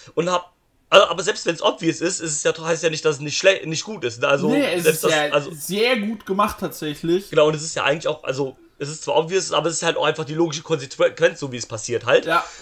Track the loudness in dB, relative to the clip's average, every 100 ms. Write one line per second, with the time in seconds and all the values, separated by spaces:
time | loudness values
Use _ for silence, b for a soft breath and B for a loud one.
0 | B -4 0 -2 -4 _ _ _ _ 6
1 | 6 2 -2 -2 -4 0 -2 0 -2 0
2 | -2 -2 -4 -2 -2 -2 -2 0 0 0
3 | 0 0 -4 2 4 4 0 -6 -6 -6
4 | -6 -2 2 2 4 2 2 2 2 2
5 | 2 2 2 0 -2 -8 -6 0 2 2
6 | 0 -6 -4 0 0 0 -6 -6 -8 -4
7 | 0 0 2 4 4 2 -4 -2 0 0
8 | -2 -4 -4 -4 -4 -6 -20 _ -10 -8
9 | -4 -4 -2 -2 0 -2 -2 -2 -2 0
10 | 0 -2 -6 -2 0 -2 -4 -4 -4 0
11 | 0 4 0 0 -6 -8 -8 -8 -4 -2
12 | 4 4 4 0 B B